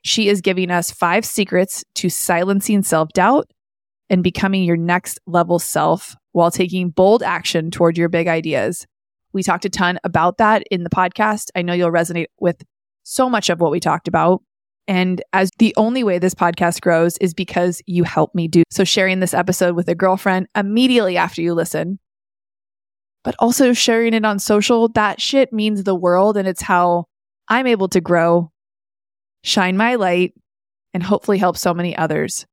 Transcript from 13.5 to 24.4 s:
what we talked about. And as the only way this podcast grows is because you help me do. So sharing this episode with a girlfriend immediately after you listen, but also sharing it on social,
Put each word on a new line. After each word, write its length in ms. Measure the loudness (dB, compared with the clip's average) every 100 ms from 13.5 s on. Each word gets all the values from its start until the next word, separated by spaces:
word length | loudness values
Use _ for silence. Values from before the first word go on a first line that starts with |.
| 0
what 120 | 0
we 100 | 0
talked 260 | -2 -2 -2
about. 340 | 0 2 0 _ _ _ _ -4
And 340 | -2 0 -2 -2
as 160 | 0 0 _
the 140 | 2 4
only 300 | 0 0 0
way 140 | 0
this 160 | -2 0
podcast 440 | -2 2 -2 0
grows 380 | 0 2 2 0
is 160 | -4
because 480 | -4 -4 -2 -2 -2 -4
you 200 | -2 0
help 280 | 0 -2
me 140 | -2 2
do. 160 | 2 2
So 140 | 0 0
sharing 340 | 2 0 0
this 140 | 0
episode 420 | 0 -2 0 0 0
with 140 | -2
a 60 | 0
girlfriend 520 | 0 2 0 -2 -2 -4
immediately 640 | -2 2 4 2 2 0
after 240 | -2 -2
you 120 | -2
listen, 460 | -2 -2 -4 -6 -8 _ _ _ _ _ _ _ _ _ _ _ _
but 120 | -10 -2
also 340 | 0 4 4
sharing 400 | 4 2 2 2
it 120 | 0 0
on 140 |
social, 480 | -2